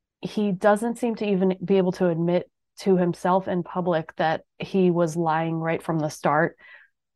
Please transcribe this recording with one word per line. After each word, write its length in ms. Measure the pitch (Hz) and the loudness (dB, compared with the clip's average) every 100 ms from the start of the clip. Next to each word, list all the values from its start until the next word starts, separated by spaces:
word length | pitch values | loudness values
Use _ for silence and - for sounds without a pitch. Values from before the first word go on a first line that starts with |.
| _ _ | _ _
he 320 | 185 - 208 | -8 -4 -2
doesn't 460 | 185 208 208 233 233 | 2 2 2 0 -2
seem 180 | 240 214 | -4 -2
to 120 | 208 | 0
even 300 | 185 190 185 | 2 2 0
be 140 | 170 190 | 2 2
able 140 | 185 | 2
to 160 | 180 180 | 0 0
admit 400 | 165 170 180 - _ _ - | 0 0 0 -4 _ _ -6
to 180 | 196 185 | 0 2
himself 520 | 175 170 185 185 185 | 2 0 0 0 0
in 140 | 180 | -4
public 520 | 170 185 180 160 160 - | -4 -4 -2 -2 -2 -4
that 260 | 160 160 - - | -2 -2 -8 -14
he 320 | - 196 180 | -4 2 2
was 260 | 170 170 165 | 2 0 0
lying 400 | 165 156 165 165 | 0 0 -2 -4
right 260 | 165 165 | -4 -4
from 160 | - 165 | -2 -2
the 120 | 151 | -4
start. 460 | - 156 151 165 - - - _ _ _ | -2 0 2 2 -2 -20 -20 _ _ _